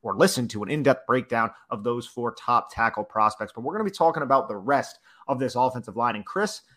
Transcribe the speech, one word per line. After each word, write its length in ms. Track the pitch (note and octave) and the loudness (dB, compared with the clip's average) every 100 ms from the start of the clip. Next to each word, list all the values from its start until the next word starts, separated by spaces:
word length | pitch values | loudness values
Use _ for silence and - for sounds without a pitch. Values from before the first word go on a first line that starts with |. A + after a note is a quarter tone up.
or 120 | G#2+ | -4
listen 320 | G2 F#3+ C3 A#2 | 2 2 2 -4
to 140 | G#2+ | -4
an 80 | G#2+ | -4
in-depth 360 | D3+ C3+ B2+ - | 2 4 2 2
breakdown 440 | B2+ - A2+ A2+ - - | 0 0 0 -2 -4 -10
of 140 | A2 | -6
those 220 | A#2+ A#2+ A#2 | -4 -4 -6
four 280 | B2 A#2 | -6 -6
top 360 | - - A#2+ - | -4 0 0 0
tackle 340 | - A2+ G#2+ | 0 0 0
prospects. 500 | G#2 A2 G#2+ - G#2+ | -2 2 2 2 -8
But 80 | A#2 | -8
we're 100 | C3 | -6
gonna 120 | G#3 | -4
be 60 | G#3 | -2
talking 320 | - E3 D#3+ | 2 2 2
about 240 | B2+ C3+ C3 | 2 2 2
the 100 | G#2 | -4
rest 420 | G#2+ C#3 - - _ - - | 0 0 0 -10 _ -10 -4
of 120 | C3 | -2
this 160 | C3 | 0
offensive 420 | A#2+ B2+ B2 A2 G#2 | 2 0 0 -8 -2
line. 200 | A#2+ G#2+ | -2 -2
And 100 | - | -4
Chris, 340 | F#3+ G#3 - _ | -2 -2 -4 _